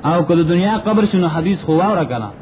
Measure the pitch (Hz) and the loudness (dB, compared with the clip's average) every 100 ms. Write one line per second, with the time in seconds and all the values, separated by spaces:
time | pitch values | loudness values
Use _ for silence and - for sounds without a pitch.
0 | 147 175 156 170 160 175 196 220 214 214 | 0 0 2 2 2 2 2 -2 0 0
1 | 214 190 170 160 165 185 147 160 196 196 | 2 0 0 -2 -2 -2 0 0 2 0
2 | 151 120 104 101 | -2 -6 -8 -12